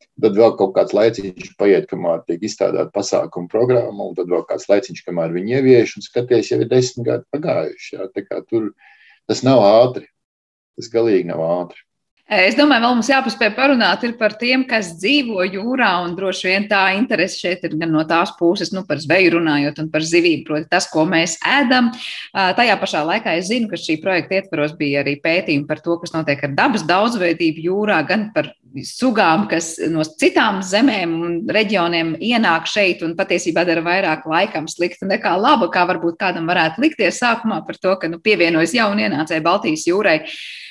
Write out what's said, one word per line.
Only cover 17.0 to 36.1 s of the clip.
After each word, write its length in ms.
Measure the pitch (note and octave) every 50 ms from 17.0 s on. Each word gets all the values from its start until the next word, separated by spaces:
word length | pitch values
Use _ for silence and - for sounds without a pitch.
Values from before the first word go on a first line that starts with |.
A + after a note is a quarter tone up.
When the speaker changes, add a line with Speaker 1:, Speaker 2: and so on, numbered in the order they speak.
| A3+ - A#3+ D3 F3 F#3+ - -
Speaker 2:
šeit 220 | - F#3 F3+ F3+ -
ir 120 | E3 D#3 D#3
gan 80 | E3+ E3
no 140 | D#3 D#3 D#3
tās 300 | D#3 E3+ E3+ E3+ E3+ -
puses, 320 | - F3 E3+ F#3 F#3+ F#3 D#3+ -
nu, 60 | F#3+ F#3
par 160 | - D3 C#3
zveju 300 | D#3 C#3+ D#3+ F#3+ F#3+ E3+ E3+ E3+
runājot 420 | E3+ D#3+ D3 D3 C#3+ D3 C#3+ -
un 80 | D#3 D#3+
par 160 | - D#3 D#3
zivību, 400 | D#3+ E3+ F3 E3+ F3 D#3+ C#3+ D#3+
proti 240 | - D3+ D3+ D#3+ -
tas, 220 | F3 F3 D#3+ - -
ko 140 | D#3 D#3 E3+
mēs 300 | F3+ E3 E3 F#3 - -
ēdam. 480 | - E3 A3 C#4 C#4+ A#3 C4 B3+ A#3+ A#3
Ā, 640 | A3+ - - - - - - - - G3 F#3+ F3+ F#3 A#3+
tajā 160 | A#3+ A#3 G3+ - G3
pašā 180 | F#3+ - E3 D3 D#3+
laikā 300 | F3+ A3+ A3+ A3 E3 E3
es 80 | F#3 F3+
zinu, 220 | A3+ B3+ A#3 G#3 E3+
ka 80 | E3
šī 160 | - - D#3+ D#3 -
projekta 380 | F#3+ F#3 E3+ C3+ - F#3+ F#3+ G3
ietvaros 340 | - - D#3 D3 D3+ D#3
bija 240 | F3+ D#3 C#3+ C#3 C#3+
arī 160 | C#3 C#3+ C#3+ C#3+ -
pētījumi 400 | E3 E3 F3+ F#3 - D#3 C#3+ D3 C#3
par 100 | D#3 D3+
to, 160 | - E3+ E3+ E3+ -
kas 100 | E3+ - E3
notiek 260 | D#3 - C#3+ C#3 -
ar 80 | C#3+ C#3 C#3+
dabas 240 | G#3+ C#4+ A3+ G#3 D#3+ D#3 F3
daudzveidību 720 | F#3+ G#3+ A#3 A#3 G#3+ F3+ E3+ E3 E3 E3+ D#3+ D#3 D#3+ D#3 E3+
jūrā, 320 | F#3 G3+ G#3+ G#3 G3 D#3+ D3 - F3+
gan 160 | G#3+ G#3 G#3+ -
par 160 | D#3 D3 - - _ _ _ - C#3 -
sugām, 640 | - - - A#3+ C4 A3+ A3 G3+ E3 D#3+ F3+ G#3 G#3
kas 240 | F3 E3 E3 - - - - -
no 160 | E3 D#3 D#3
citām 560 | D#3 - - - F#4 - D#4+ B3+ A3 G3+ F#3+
zemēm 560 | F#3+ F#3 F#3+ G#3 A#3+ C#4 A3 G3+ F3+ E3+ E3
un 260 | E3 E3+ E3+ E3+ E3 - -
reģioniem 640 | E3+ G#3 A3 G3 G#3+ F#3+ E3+ E3+ E3+ E3 E3 E3 D#3+ D#3+
ienāk 480 | F3+ A3 B3 A#3 A3 F#3 E3 D#3+ D#3+ -
šeit 400 | - G#3+ G3+ F#3 D#3+ - E3+ E3
un 80 | E3
patiesībā 480 | E3 F#3+ - F3+ F3 - F3+ D#3 F#3+ F3+
dara 160 | F3+ E3 E3+ D#3+ E3+
vairāk 400 | F3 F#3+ F#3+ E3 D#3 D3+ - D#3+
laikam 400 | D#3 E3+ G3 G#3 - D#3+ D3+ E3
slikta 400 | - - F3 F3 - - - F#3+
nekā 240 | F#3+ A3+ A3 G#3 E3+ F#3
laba, 320 | G#3 C4+ D4+ A#3 - - -
kā 160 | F#3+ F3 F3
varbūt 320 | F3+ E3+ D#3+ E3+